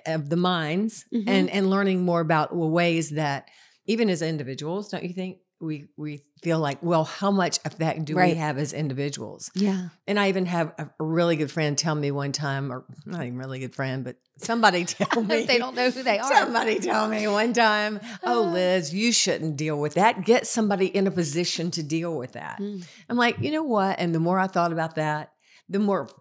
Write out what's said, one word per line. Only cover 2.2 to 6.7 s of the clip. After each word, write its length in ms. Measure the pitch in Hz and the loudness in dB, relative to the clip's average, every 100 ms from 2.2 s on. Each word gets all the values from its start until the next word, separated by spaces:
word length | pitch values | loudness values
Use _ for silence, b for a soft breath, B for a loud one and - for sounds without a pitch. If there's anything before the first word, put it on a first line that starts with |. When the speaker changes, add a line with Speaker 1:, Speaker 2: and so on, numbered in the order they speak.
Speaker 1:
about, 340 | 160 160 151 175 | 2 2 2 0
well, 140 | 160 | 2
ways 400 | 170 170 165 151 | 4 4 2 0
that 380 | 147 151 139 - b b b - | -2 -2 -2 -6 b b b -2
even 240 | 226 220 | 2 2
as 120 | 165 | 2
individuals, 640 | 160 156 131 131 147 190 202 | 0 -2 -6 -8 -6 -6 -6
don't 140 | 170 | -8
you 100 | 170 | -8
think 260 | 180 185 - _ - | -6 -8 -10 _ -10
we, 260 | 160 151 - - | -6 -6 -8 -10
we 260 | 151 147 _ _ | -10 -10 _ _
feel 160 | 170 160 | 0 2
like, 240 | 147 | 0